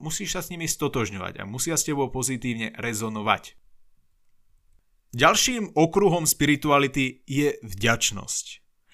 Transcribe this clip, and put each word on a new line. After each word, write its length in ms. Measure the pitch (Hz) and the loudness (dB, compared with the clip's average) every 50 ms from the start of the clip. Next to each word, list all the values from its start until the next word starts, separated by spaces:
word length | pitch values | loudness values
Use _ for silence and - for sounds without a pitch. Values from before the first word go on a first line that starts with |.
| - | -10
musíš 320 | 156 160 - 208 - - | -8 -8 -6 -6 -6 -6
sa 80 | 185 170 | -8 -8
s 80 | - | -8
nimi 160 | 180 170 165 | -10 -8 -6
stotožňovať 720 | 156 - - 156 143 - 131 113 98 95 98 87 90 - - | -4 -4 -2 -4 -2 -2 -2 -4 -4 -4 -8 -8 -10 -10 -10
a 80 | 98 | -10
musia 320 | 98 107 127 - 165 165 151 | -10 -8 -6 -4 -2 -2 -2
s 80 | - | -2
tebou 240 | - 151 139 135 120 | -2 -2 -2 -2 -2
pozitívne 640 | - 131 127 123 131 120 - 127 117 113 113 110 - | -4 -4 -4 -4 -4 -4 -4 -6 -6 -4 -6 -8 -8
rezonovať. 800 | - 107 120 117 104 113 113 110 107 104 110 101 98 - - - _ _ _ - - - _ _ _ _ _ _ _ _ _ _ _ _ _ _ _ _ _ _ _ _ _ _ _ _ _ - | -8 -6 -6 -6 -4 -6 -6 -6 -4 0 0 0 0 -2 -8 -20 _ _ _ -20 -20 -20 _ _ _ _ _ _ _ _ _ _ _ _ _ _ _ _ _ _ _ _ _ _ _ _ _ -2
Ďalším 640 | 120 131 165 202 220 - - 254 240 208 175 - 151 | 4 4 4 6 4 2 2 0 -2 -4 -2 2 2
okruhom 480 | 160 165 165 202 202 190 160 175 160 | 2 4 4 4 4 4 4 2 2
spirituality 960 | 160 - - 147 147 147 139 - 151 143 143 139 135 131 143 135 131 127 - _ | 0 0 4 4 4 4 4 4 4 4 4 4 4 2 0 0 0 -2 -8 _
je 320 | - 131 135 147 147 - - - | -4 0 2 2 2 0 -2 -6
vďačnosť. 800 | 107 98 101 104 117 117 117 - - - 98 - - - - - - - - _ _ _ _ _ _ | -12 -6 0 2 2 4 4 2 -2 -4 -4 -8 -8 -8 -8 -8 -10 -14 -20 _ _ _ _ _ _